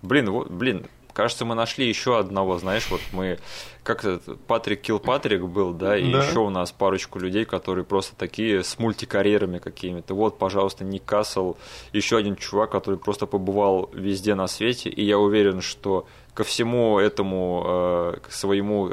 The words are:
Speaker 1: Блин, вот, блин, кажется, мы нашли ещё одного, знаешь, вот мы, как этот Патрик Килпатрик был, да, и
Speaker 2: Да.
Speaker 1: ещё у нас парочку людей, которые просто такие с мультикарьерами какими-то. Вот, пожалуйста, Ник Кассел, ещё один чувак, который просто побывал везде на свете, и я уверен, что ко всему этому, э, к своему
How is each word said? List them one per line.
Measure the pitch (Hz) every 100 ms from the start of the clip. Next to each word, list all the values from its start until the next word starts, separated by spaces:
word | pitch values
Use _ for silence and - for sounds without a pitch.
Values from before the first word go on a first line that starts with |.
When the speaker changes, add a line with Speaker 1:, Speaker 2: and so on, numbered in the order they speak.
Speaker 1:
Блин, | 92 147 113
вот, | 104 73
блин, | 87 127 95 - - -
кажется, | - 113 - 117
мы | 117
нашли | 117 - 127
ещё | 104 - 120
одного, | 95 98 95 90
знаешь, | 92 104 -
вот | 90 -
мы, | 92 95 85 - - - -
как | - 113 107
этот | 90 - -
Патрик | - 113 113 104
Килпатрик | - 107 - 131 139 101 90
был, | 90 92
да, | 85 92 104
и | 131
Speaker 2:
Да. | 131
Speaker 1:
ещё | 139 -
у | 107
нас | 95 90
парочку | - 98 95 - 98
людей, | 92 95 110
которые | 92 - 92 87
просто | 98 95 -
такие | 90 - 110 98
с | 87 -
мультикарьерами | 113 104 - 101 101 104 95 90
какими-то. | 90 - 92 87 82
Вот, | 95 107 -
пожалуйста, | 95 98 98 -
Ник | 95 98 -
Кассел, | 104 107 - 92 85 - - -
ещё | 107 - 117
один | 104 98
чувак, | - 101 110
который | 101 98 95
просто | - 101 101
побывал | 101 95 98 101 95 92
везде | - 95 98 95 98
на | 92
свете, | - 113 123 -
и | -
я | 104 104
уверен, | 104 107 101 95
что | 87 - 101 92 - - - -
ко |
всему | 107 - 117 123 117 104
этому, | 104 101 98 95 90 90 87
э, | 90 90 87 87 - -
к |
своему | - 98 98 101 104 95